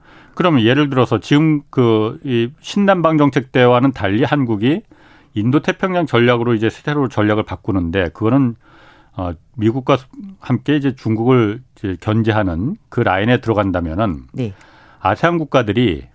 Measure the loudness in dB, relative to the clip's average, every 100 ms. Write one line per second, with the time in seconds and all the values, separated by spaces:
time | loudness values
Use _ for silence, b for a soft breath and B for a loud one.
0 | b b b -2 2 4 4 2 0 0
1 | 0 0 2 2 2 0 -2 0 2 2
2 | 0 -4 -4 -2 -4 -8 -8 -2 2 2
3 | 2 2 2 0 -2 2 4 4 2 0
4 | -2 0 0 -2 -2 -2 -2 -2 -6 b
5 | b b b -4 0 0 -2 -4 -4 -2
6 | 0 2 2 2 0 0 -2 -4 -4 -2
7 | -2 0 0 0 -4 -8 -4 -2 -2 -2
8 | -4 -2 0 2 0 -4 b b b b
9 | b -10 -8 -8 _ -4 -2 0 0 -2
10 | -4 -20 -20 -12 -6 -4 -2 -2 -2 -4
11 | -4 -2 2 2 2 -2 -12 _ -8 -6
12 | -2 -2 0 0 0 -2 -4 -8 _ -2
13 | 0 0 2 0 0 0 0 -2 -4 -4
14 | -4 -4 -10 -10 -10 -10 b b b b
15 | -2 0 0 0 0 0 0 0 0 -2
16 | -8